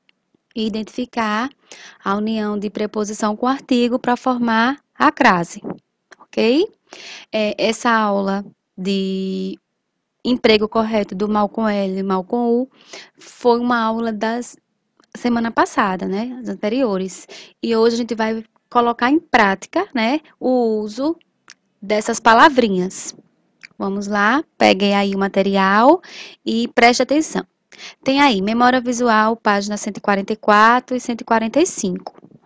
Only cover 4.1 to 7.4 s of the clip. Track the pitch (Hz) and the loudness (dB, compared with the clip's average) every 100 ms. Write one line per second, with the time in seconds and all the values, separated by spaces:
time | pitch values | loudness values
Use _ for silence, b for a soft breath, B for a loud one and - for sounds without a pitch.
4.1 | 240 262 247 233 226 240 285 _ _ 262 | -2 -2 -2 0 0 0 -4 _ _ 0
5.1 | - 254 185 170 - - - _ _ _ | 4 2 2 -2 -10 -14 -14 _ _ _
6.1 | - - - 220 269 427 - _ B B | -20 -10 -2 2 2 0 -6 _ B B
7.1 | B B 220 | B B -4